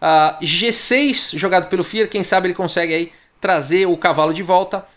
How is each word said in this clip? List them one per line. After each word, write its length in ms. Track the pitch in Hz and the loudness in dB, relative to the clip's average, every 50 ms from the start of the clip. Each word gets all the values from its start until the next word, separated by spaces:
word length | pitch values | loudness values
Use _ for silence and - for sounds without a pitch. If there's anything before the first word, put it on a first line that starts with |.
Ah, 380 | - 165 156 156 156 156 - - | 0 2 4 4 4 4 0 -2
G 320 | - 143 156 175 196 233 220 | -4 -4 -2 -2 0 0 0
seis, 600 | - - - 240 262 294 285 254 - - - - | 0 0 2 2 2 2 2 0 -2 -4 -6 -6
jogado 340 | 151 165 190 175 180 175 180 | -4 -2 2 2 2 0 0
pelo 160 | 185 180 175 | -2 -4 -4
Fier, 240 | - - 220 214 208 | -4 -2 -2 -2 -2
quem 140 | - 208 185 | -2 -4 -2
sabe 260 | - - 190 185 180 | 0 0 0 0 0
ele 60 | 175 | -4
consegue 400 | - 185 175 - 180 170 165 160 | -2 -4 -4 -2 -2 -2 0 -2
aí 180 | 165 170 170 - _ _ _ _ _ | -2 -2 -6 -10 _ _ _ _ _
trazer 460 | - 190 185 156 139 131 160 185 190 | -2 0 0 0 0 0 2 2 2
o 100 | 185 175 | 2 0
cavalo 360 | 165 - 180 156 147 151 156 160 | 2 2 0 2 2 2 0 0
de 100 | 170 196 | -4 -2
volta. 440 | 170 185 180 190 190 - 196 - - _ | 2 2 2 2 0 -6 -10 -10 -12 _